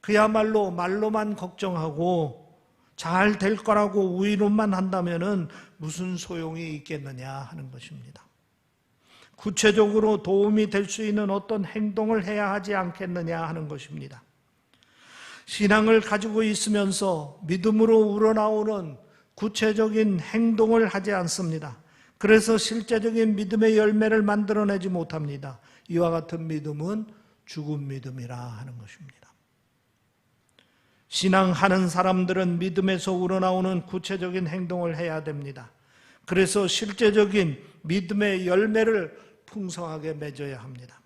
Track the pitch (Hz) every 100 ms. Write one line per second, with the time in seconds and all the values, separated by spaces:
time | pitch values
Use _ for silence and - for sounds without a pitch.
0 | - 208 220 220 214 214 202 175 175 202
1 | 214 214 214 208 180 - 196 175 160 147
2 | 175 180 147 - - _ _ _ _ -
3 | 165 180 202 208 190 208 220 208 208 196
4 | 190 180 202 208 208 214 214 185 190 190
5 | 175 170 180 202 160 - - _ 156 156
6 | 185 180 - 175 160 160 165 151 143 151
7 | 139 127 131 135 139 165 135 127 - 143
8 | 123 - _ _ _ _ _ _ _ _
9 | _ _ - _ 214 185 220 208 208 214
10 | 214 208 190 196 208 214 214 202 202 -
11 | 214 208 208 196 196 214 180 220 214 196
12 | 214 226 185 208 202 202 190 196 180 170
13 | 190 175 165 165 165 165 156 147 - 147
14 | 135 127 _ _ _ _ _ _ _ _
15 | - - - - - - 208 214 214 226
16 | 214 208 220 214 220 208 - 208 196 190
17 | 196 165 147 - 160 185 196 214 226 226
18 | 214 202 220 220 214 214 214 208 165 131
19 | _ _ _ - 214 208 220 208 220 214
20 | 220 185 151 226 233 220 220 226 220 202
21 | 190 196 175 - 180 160 151 123 _ _
22 | _ _ 208 220 220 220 - 226 208 226
23 | 220 226 226 202 208 214 220 214 214 214
24 | 220 220 208 208 208 214 208 196 190 180
25 | 165 160 147 143 139 127 _ _ _ 170
26 | 170 165 160 165 160 156 147 147 165 214
27 | 220 - _ _ - - 151 151 139 135
28 | 127 127 120 123 123 113 131 120 107 -
29 | 143 - _ _ _ _ _ _ _ _
30 | _ _ _ _ _ _ _ _ _ _
31 | _ - 185 185 190 175 196 185 185 175
32 | 185 185 180 190 185 170 185 175 190 185
33 | 190 185 180 190 185 185 185 185 - 190
34 | - 196 180 185 175 180 180 180 170 156
35 | 170 156 156 143 139 135 120 _ _ _
36 | _ _ - 180 185 208 190 - 208 196
37 | 226 208 208 202 175 135 - _ 156 185
38 | 175 202 208 190 180 185 220 214 220 220
39 | 160 - - _ _ 214 190 165 170 160
40 | 151 147 151 131 143 135 123 127 123 _